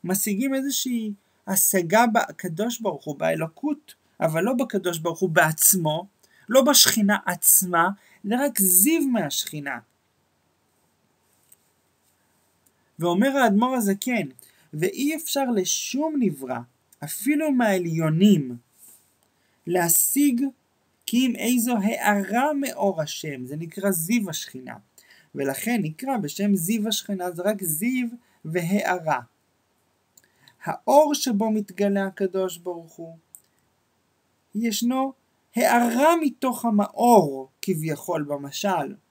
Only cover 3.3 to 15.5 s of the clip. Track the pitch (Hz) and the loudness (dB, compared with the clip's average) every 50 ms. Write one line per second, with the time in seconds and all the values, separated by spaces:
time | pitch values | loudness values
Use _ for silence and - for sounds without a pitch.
3.3 | 165 160 160 160 _ - - 302 294 - _ - - _ _ _ _ _ 165 160 | 0 0 -4 -8 _ -6 -4 -4 -4 -4 _ -20 -20 _ _ _ _ _ -2 -2
4.3 | 156 165 180 240 262 240 262 - - 196 185 180 170 160 156 170 160 - 190 185 | 0 0 0 0 0 -2 -2 -2 -4 -2 -2 -2 -4 -2 -4 -4 -2 -2 -2 2
5.3 | 156 175 160 156 160 - - - - 185 165 151 151 165 190 - _ _ _ _ | 2 2 2 2 2 2 2 2 4 2 0 -2 -2 -4 -8 -12 _ _ _ _
6.3 | _ _ _ - 226 269 254 294 277 - - - - 226 208 196 208 - - - | _ _ _ 4 4 6 6 8 6 6 6 6 4 4 2 2 2 0 0 -4
7.3 | 175 - - - - - 190 180 175 165 170 190 202 _ _ _ - _ - 202 | -4 0 2 2 2 2 2 2 2 2 2 2 0 _ _ _ -20 _ -6 -4
8.3 | 233 247 285 285 - - 196 185 180 - 202 294 330 330 285 269 240 214 165 143 | -2 -2 -2 -2 0 0 0 2 4 4 4 4 2 2 0 0 -2 -2 -2 -4
9.3 | - - - - - 151 143 139 131 117 - _ _ _ _ _ _ _ _ _ | -4 -6 -6 -6 -10 -10 -8 -8 -8 -8 -12 _ _ _ _ _ _ _ _ _
10.3 | _ _ _ _ _ _ _ _ _ _ _ _ _ _ _ _ _ _ _ _ | _ _ _ _ _ _ _ _ _ _ _ _ _ _ _ _ _ _ _ _
11.3 | _ _ _ _ - _ _ _ _ _ _ _ _ _ _ _ _ _ _ _ | _ _ _ _ -20 _ _ _ _ _ _ _ _ _ _ _ _ _ _ _
12.3 | _ _ _ _ _ _ _ _ _ _ _ _ _ - 160 175 175 190 240 277 | _ _ _ _ _ _ _ _ _ _ _ _ _ -2 0 0 2 4 2 2
13.3 | 269 277 254 226 196 208 240 254 262 254 214 196 196 202 - 254 247 220 165 135 | 4 4 4 4 4 4 2 2 0 0 0 0 -2 -2 -2 -4 -2 -2 -4 -6
14.3 | - - - _ _ _ _ _ - 151 170 170 - - 277 294 320 311 - - | -10 -18 -20 _ _ _ _ _ -6 -4 -2 -2 -2 -2 -2 -2 -2 -4 -6 -6
15.3 | - 277 269 247 | -4 -2 -2 0